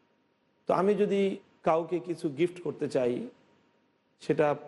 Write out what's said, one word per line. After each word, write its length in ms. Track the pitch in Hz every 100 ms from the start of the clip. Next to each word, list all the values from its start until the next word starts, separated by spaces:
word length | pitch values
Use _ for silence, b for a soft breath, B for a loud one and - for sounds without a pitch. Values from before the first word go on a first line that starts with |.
| _ _ _ _ _ _ -
তো 80 |
আমি 200 | 160 196
যদি 420 | 196 196 196 196 - _ _
কাউকে 360 | 180 160 165 175
কিছু 280 | 175 156 160
গিফট 340 | 135 175 -
করতে 260 | 147 - 139
চাই, 400 | 135 123 123 240 _ _ _ _ _ _ _ _ _
সেটা 340 | - 151 147 135